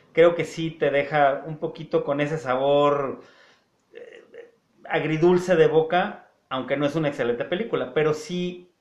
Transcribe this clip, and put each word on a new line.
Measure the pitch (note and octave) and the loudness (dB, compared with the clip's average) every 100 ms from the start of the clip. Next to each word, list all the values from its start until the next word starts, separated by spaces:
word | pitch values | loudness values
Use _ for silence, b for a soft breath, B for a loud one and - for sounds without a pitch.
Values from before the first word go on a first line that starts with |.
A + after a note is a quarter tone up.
| _ | _
creo | D#3+ E3+ E3+ | 4 4 4
que | D3+ | -6
sí | E3 D#3+ | -6 -8
te | - C#3+ | -2 0
deja | C#3+ C#3 D3+ C#3 C#3 D#3+ | 0 0 2 2 2 -8
un | D#3 | -8
poquito | E3 E3+ D#3 D#3+ | -8 -10 -4 -4
con | D3 C#3+ | -2 -2
ese | D3 D#3 | -2 -4
sabor, | B2+ C3 C#3 C#3+ D3 C#3 C3 A#2+ B B B B _ _ _ | -2 0 2 4 4 2 -4 -8 B B B B _ _ _
eh, | - - - - - - _ _ _ - | -20 -20 -20 -20 -20 -20 _ _ _ -6
agridulce | D#3+ D3+ D#3 F3 F3+ F#3 E3 | -4 -2 2 4 4 2 4
de | D3+ | 6
boca, | D#3 D#3+ F3 G#3 - - _ _ | 4 2 0 -2 -6 -20 _ _
aunque | C3 B2+ C#3 | -8 -4 -2
no | D3 | -2
es | E3 | 0
una | D3 | -4
excelente | C#3 A#2+ A#2+ C#3 | -2 -4 -2 -4
película, | F3+ - C#3 B2 | -6 -4 -4 -2
pero | D#3 D3+ | 0 0
sí | D3+ - F3+ F3+ F3+ - _ | -2 -6 -6 -6 -8 -20 _